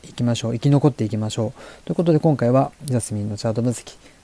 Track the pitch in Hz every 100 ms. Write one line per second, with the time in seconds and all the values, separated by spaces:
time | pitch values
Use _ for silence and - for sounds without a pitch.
0 | - - 120 117 113 120 143 143 147 -
1 | 107 107 107 - 110 - - - - 170
2 | 170 151 160 135 120 131 139 - 131 123
3 | - 107 104 104 113 113 123 113 - -
4 | - -